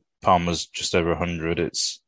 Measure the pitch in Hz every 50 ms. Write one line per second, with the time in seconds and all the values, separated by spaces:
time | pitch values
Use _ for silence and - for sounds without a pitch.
0 | _ _ _ _ - 98 92 87 85 87 85 80 - - - - - - - 92
1 | 85 85 85 80 87 87 87 82 78 82 85 85 85 - - - - - - -
2 | _